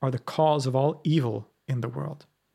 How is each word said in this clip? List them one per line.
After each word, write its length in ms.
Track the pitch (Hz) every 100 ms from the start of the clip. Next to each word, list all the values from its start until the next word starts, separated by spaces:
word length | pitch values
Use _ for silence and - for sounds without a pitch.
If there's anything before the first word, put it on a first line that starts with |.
are 80 | 135
the 80 | 123
cause 480 | - - 156 151 131
of 100 | 131
all 240 | 143 160
evil 460 | 156 156 123 110 - _ -
in 140 | 127
the 80 | 117
world. 380 | 131 147 147 - _ _